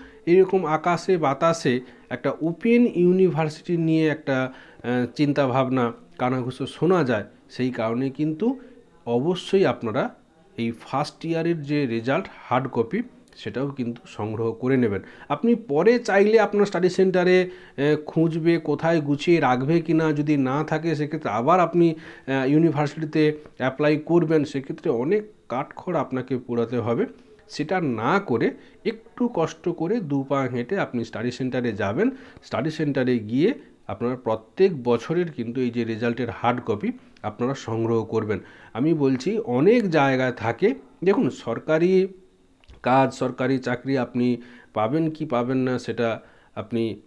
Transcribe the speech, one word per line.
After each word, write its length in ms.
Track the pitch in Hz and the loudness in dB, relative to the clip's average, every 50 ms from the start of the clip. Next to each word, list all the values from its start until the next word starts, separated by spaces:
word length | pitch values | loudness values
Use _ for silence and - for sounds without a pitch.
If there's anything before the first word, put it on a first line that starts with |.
| - - - - - | -8 -20 -20 -8 0
এরকম 380 | - 175 190 190 185 - 190 180 | 4 6 6 6 6 4 0 0
আকাশে 520 | 151 156 156 156 175 175 156 - - 190 | 0 0 0 2 0 0 0 0 0 0
বাতাসে 640 | 175 156 135 139 139 170 165 165 165 - 147 120 123 127 - - - - - | 2 2 0 0 2 2 0 2 2 0 0 0 0 -2 -6 -16 -20 -16 -12
একটা 220 | 123 - - 143 - - 151 | -10 -6 -4 -4 -4 -2 -2
ওপেন 440 | 165 170 - - 233 233 240 247 | -4 -4 -2 0 4 4 4 4
ইউনিভার্সিটি 880 | 233 - 170 175 175 180 185 190 180 147 151 160 151 151 - - - 175 | 4 4 4 4 4 6 4 4 2 2 0 -2 -2 -4 -8 -6 -4 -2
নিয়ে 320 | 165 165 160 160 160 156 156 | 0 2 2 2 4 2 2
একটা, 360 | 147 151 - - 135 131 131 | 0 -2 -2 -2 -2 -2 -2
আহ, 640 | 127 131 - - - - - - 113 123 123 123 123 - | -4 -6 -10 -20 -20 -20 -12 -6 -2 -2 0 -2 -2 -2
চিন্তাভাবনা 760 | - 151 143 143 147 143 131 120 131 131 127 127 131 120 117 117 - - - - - | 0 0 0 2 2 2 2 2 2 0 2 2 0 0 0 -2 -6 -14 -16 -8 -4
কানাঘুষো 480 | 131 127 131 127 120 123 127 - 135 | -2 -2 -2 -2 -4 -6 -8 -8 -8
শোনা 380 | 127 - - 156 165 190 180 151 | -10 -6 -2 0 2 2 2 2
যায়, 200 | 123 123 104 98 - - _ _ - | 2 0 -2 -2 -6 -14 _ _ -14
সেই 200 | - - 123 131 | -6 -4 -4 -4
কারণে 400 | 120 - 110 110 117 120 135 135 | -2 -2 -4 -2 -2 -2 -4 -4
কিন্তু 500 | 123 - 151 156 156 156 202 240 269 254 - - - - - _ _ _ - | -4 -4 -4 -4 -2 -2 -2 -2 -2 -2 -6 -18 -20 -20 -20 _ _ _ -6
অবশ্যই 600 | 120 120 120 131 170 180 175 - - - 196 185 | -2 -2 0 0 0 -2 -4 -4 0 2 2 4
আপনারা 480 | 139 120 - - 113 107 131 180 240 - - _ _ _ _ _ _ _ | 2 0 0 -4 -4 -4 -2 -4 -4 -6 -12 _ _ _ _ _ _ _
এই 160 | - 117 117 117 - | -6 -6 -6 -6 -8
ফার্স্ট 440 | - - - 135 147 147 - - - | -10 -6 -4 -4 -4 -4 -8 -10 -6
ইয়ারের 380 | 160 165 165 165 165 170 160 143 | -6 -4 -2 -2 -2 -2 -2 -4
যে 240 | 139 147 147 147 | -4 -2 -2 0
রেজাল্ট 400 | 123 113 117 113 127 135 165 - - - | 0 -2 -2 -2 -2 -2 -2 -2 -6 -12
হার্ড 320 | - - - 120 127 135 135 | -16 -6 -2 -2 -2 -2 -2
কপি, 340 | - - 113 - - 208 240 - - - - _ - | -2 -2 -2 -2 -2 -6 -6 -6 -10 -20 -20 _ -20
সেটাও 320 | - - 113 107 120 139 143 | -16 -12 -10 -6 -4 -4 -6
কিন্তু 340 | 139 139 127 117 117 117 - | -6 -6 -8 -8 -10 -10 -14
সংগ্রহ 460 | - - - 104 107 110 107 113 113 113 | -16 -10 -8 -8 -6 -4 -4 -4 -4 -4
করে 240 | - - 127 135 | -4 -2 0 2
নেবেন। 260 | 131 123 110 98 95 - - - - - - | 2 2 2 0 -2 -6 -10 -18 -14 -8 -6
আপনি 260 | 139 151 - 233 240 | -6 -2 2 2 2
পরে 440 | 233 - - 139 147 165 214 247 240 | 0 0 -2 0 2 4 4 4 2
চাইলে 420 | 240 - 190 202 202 208 220 226 | 2 2 4 4 4 6 6 4
আপনার 260 | 208 202 208 202 202 | 4 4 2 2 2
স্টাডি 220 | - - 170 180 180 | 2 2 0 0 2
সেন্টারে, 640 | 175 - 190 190 180 185 175 180 185 185 185 180 - - - - - | 2 4 2 4 4 4 4 4 4 4 2 0 -4 -14 -20 -12 -6
এ, 200 | - 139 147 151 151 151 | -2 0 2 2 0 -2
খুঁজবে 520 | - - 165 160 165 156 170 156 170 170 160 | -2 0 2 2 2 2 0 2 2 2 2
কোথায় 420 | 160 - 147 147 160 165 170 165 | 2 -2 -2 0 0 2 2 2
গুছিয়ে 400 | 147 139 147 143 - - 170 165 | 2 0 -2 0 2 4 4 4
রাখবে 400 | 151 127 127 123 131 135 165 170 | 4 4 2 2 2 2 2 2
কি 120 | 165 165 165 | 2 2 2
না, 200 | 160 160 156 151 | 2 2 2 0
যদি 240 | 147 147 147 151 | 0 0 2 2
না 280 | 143 131 131 135 147 156 | 2 2 2 0 0 -2
থাকে 320 | 151 160 156 156 165 156 | -2 -2 -2 -2 -2 -2
সেক্ষেত্রে 340 | 143 151 143 165 156 - 123 | -2 -2 -4 -4 -6 -4 -4
আবার 300 | 101 110 117 143 175 185 | -2 0 2 4 4 4
আপনি, 340 | 175 165 180 175 170 165 160 | 4 4 4 4 4 4 2
আহ, 520 | - - - - - - - 131 135 131 | -2 -8 -18 -20 -14 -6 -2 -2 0 2
ইউনিভার্সিটিতে 920 | 131 147 156 170 170 135 139 151 143 - - 160 151 - 156 156 151 151 151 - - - | 2 4 4 4 4 2 2 -2 -2 -2 -6 -6 -2 0 2 2 2 2 -2 -6 -16 -8
অ্যাপ্লাই 400 | - 123 131 131 - 151 147 151 | -4 -4 -2 0 2 2 2 2
করবেন, 480 | 147 151 - 165 175 165 151 165 156 143 | 2 0 2 2 2 4 4 2 2 0
সেক্ষেত্রে 460 | - - 139 131 - 165 - - 170 | 0 -4 -6 -8 -8 -8 -6 -2 -2
অনেক 320 | 135 113 123 147 196 214 208 - - _ _ - | -2 0 0 0 0 0 -2 -4 -12 _ _ -8
কাঠখড় 500 | - 156 151 - - - - - 175 156 | -6 -6 -6 -6 -10 -14 -8 -4 -2 -2
আপনাকে 400 | 127 - 127 127 127 - 135 123 | -2 -2 -4 -6 -6 -4 -6 -6
পোড়াতে 400 | - - 120 117 117 117 123 123 | -6 -4 -2 -2 -2 -2 -2 -4
হবে। 280 | 107 113 117 135 220 - - - - - - - - - | -2 -2 0 -2 -2 -4 -6 -12 -20 -20 -20 -20 -20 -14
সেটা 320 | - - 151 151 196 185 | -8 -8 -6 -4 -2 -2
না 400 | 170 143 120 107 110 131 170 196 | -2 -2 -2 -2 0 0 0 0
করে 300 | 196 - 127 110 135 240 277 - - - - - - | 0 0 0 0 0 0 -2 -4 -12 -20 -18 -10 -6
একটু 460 | 214 226 - - - _ - 247 233 240 | -6 -6 -8 -10 -14 _ -4 -4 -2 -2
কষ্ট 340 | - 160 - - - - 180 | -2 -2 -4 -4 -6 -6 -6
করে 320 | 165 - 156 170 214 240 | -4 -4 -2 -2 -2 -2
দু 220 | 196 143 143 139 135 | -2 -2 -2 -2 -2
পা 200 | 135 143 139 135 | -2 -2 -2 -2
হেঁটে 360 | 123 123 120 120 123 190 202 | -2 -2 -4 -4 -4 -4 -4
আপনি 260 | 156 - - 120 113 | -4 -4 -4 -6 -6
স্টাডি 260 | - - 104 113 120 | -6 -6 -6 -6 -6
সেন্টারে 420 | 120 - 135 127 123 127 120 120 107 | -4 -4 -4 -4 -4 -2 -2 -2 -2
যাবেন, 380 | 95 104 98 104 135 208 262 269 - - - - - - | -2 -2 -2 0 0 0 0 -2 -4 -12 -20 -20 -20 -14
স্টাডি 280 | - - 104 131 156 | -8 -6 -4 -4 -4
সেন্টারে 480 | 151 - 160 147 135 139 127 123 127 120 | -2 -2 -2 -2 0 0 0 0 0 -2
গিয়ে 360 | 104 104 117 131 160 214 - - - - - _ _ | -2 -2 0 0 2 0 0 -2 -8 -20 -20 _ _
আপনার 300 | - 104 - 120 120 131 | -12 -10 -6 -4 -6 -6
প্রত্যেক 680 | 123 - 113 110 110 - - _ - 190 196 175 135 117 | -4 -4 -4 -4 -4 -6 -6 _ 2 2 2 2 0 -2
বছরের 480 | 120 120 113 - - 160 175 180 165 | 0 0 0 0 -2 -2 -2 -2 -2
কিন্তু 300 | 151 - 113 113 117 131 | -4 -8 -8 -6 -4 -4
এই 100 | 127 123 | -4 -2
যে 140 | 113 120 117 | -2 -2 -4
রেজাল্টের 460 | 110 113 107 117 120 120 117 127 113 | -4 -4 -2 -2 -2 -2 -2 -4 -6
হার্ড 300 | - - - 120 123 123 - | -6 -2 0 0 0 0 0
কপি, 260 | - 107 101 - 226 247 - - - - - - | -4 -4 -2 -2 -6 -6 -8 -12 -20 -18 -12 -10
আপনারা 300 | 107 104 - 123 127 139 | -10 -6 -4 -4 -4 -4
সংগ্রহ 460 | 135 - - 110 110 113 113 117 113 110 | -4 -6 -6 -4 -2 0 0 0 0 -2
করবেন। 340 | 110 - 110 107 104 104 90 - - - - - - - | -2 -2 -2 -2 -2 -4 -6 -6 -10 -20 -20 -20 -12 -6
আমি 180 | 113 135 156 170 | -2 0 0 2
বলছি 360 | 151 139 135 135 127 - 185 214 220 | 2 2 2 0 0 -2 -2 -2 -2
অনেক 440 | - - 123 123 143 196 233 247 220 190 | -2 -2 0 2 4 6 6 4 4 2
জায়গায় 420 | 160 156 139 139 135 127 131 127 123 | 2 2 2 2 2 2 0 -2 -2
থাকে, 360 | - - 113 117 - 175 208 269 262 - - _ - - | -4 -4 -4 -2 0 0 0 0 -2 -8 -20 _ -4 0
দেখুন 220 | 180 202 285 226 135 | 0 2 2 2 0
সরকারি 640 | - - - - 117 117 - - 156 160 170 180 190 185 185 196 - - - _ _ _ _ _ _ _ _ - - - - | -2 -4 -6 -6 -6 -6 -2 0 0 2 4 4 4 4 2 0 -2 -10 -20 _ _ _ _ _ _ _ _ -20 -14 -6 0
কাজ, 260 | 123 127 135 135 127 123 | 2 4 4 4 2 0
সরকারি 420 | - 135 127 123 - 131 127 135 131 | -2 -4 -4 -4 -2 -2 0 0 -2
চাকরি 360 | 131 127 123 120 - 135 135 131 | -2 -4 -6 -4 -4 -2 -2 -2
আপনি 280 | 123 123 - 123 123 123 120 120 120 - - - - _ - | -2 -2 -2 -2 0 0 0 -2 -6 -12 -20 -20 -20 _ -4
পাবেন 300 | 110 107 113 135 160 165 160 | -2 0 0 0 0 -2 -2
কি 140 | 160 - 156 | -4 -6 -6
পাবেন 320 | 139 120 120 120 123 131 131 | -4 -2 -2 -2 0 -2 -2
না 160 | 127 127 127 120 | 0 -2 -2 -4
সেটা 300 | - - 110 113 120 113 110 - - - _ _ _ _ - | -6 -6 -4 -2 -2 -2 -4 -6 -10 -16 _ _ _ _ -14
আপনি 260 | 113 101 - - 117 113 113 98 104 - | -14 -10 -6 -4 -2 -2 -2 -4 -8 -10